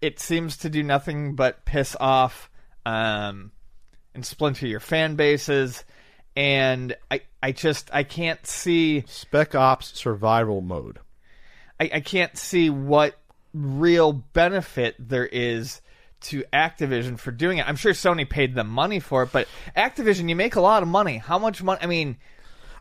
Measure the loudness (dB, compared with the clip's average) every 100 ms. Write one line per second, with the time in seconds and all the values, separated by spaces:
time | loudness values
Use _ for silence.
0 | -6 -6 -4 -4 -4 -8 -4 -4 0 0
1 | -2 -6 -6 0 0 0 -2 -2 -2 -2
2 | 2 4 2 -2 -18 -20 -20 -12 -6 -2
3 | -2 -2 -6 -10 -16 -20 -20 -20 -20 -20
4 | _ -16 -14 -2 -2 0 -4 -6 -2 0
5 | 0 2 4 4 2 0 0 -4 -16 -20
6 | -20 -20 -10 -2 0 2 2 0 -6 -10
7 | -6 -8 -8 -6 -6 -2 -2 -2 -4 -4
8 | -4 -4 -4 -6 -8 -6 0 2 4 0
9 | -4 -14 0 2 2 4 4 4 -2 -6
10 | -4 0 2 2 2 -2 -4 -8 -10 -16
11 | -20 -20 _ -20 -20 -20 -20 -6 -4 -4
12 | -2 -2 -2 -4 -2 4 4 2 2 4
13 | 4 0 _ _ _ -8 -4 2 4 6
14 | 6 2 -2 2 2 2 -4 -4 -4 -4
15 | -4 -2 -2 -2 -2 -2 -6 -14 -20 -20
16 | -20 -18 -10 -8 -2 0 0 -2 -2 -2
17 | -2 -6 -10 -2 0 0 -2 0 0 2
18 | 2 0 -2 0 0 0 -4 -2 -2 -2
19 | 0 0 2 0 -2 -8 -6 -2 -2 0
20 | 2 2 0 0 0 4 4 4 4 2
21 | 0 -4 -2 0 0 -2 -2 -2 -2 -2
22 | -2 -6 -14 -20 -20 -20 -20 -16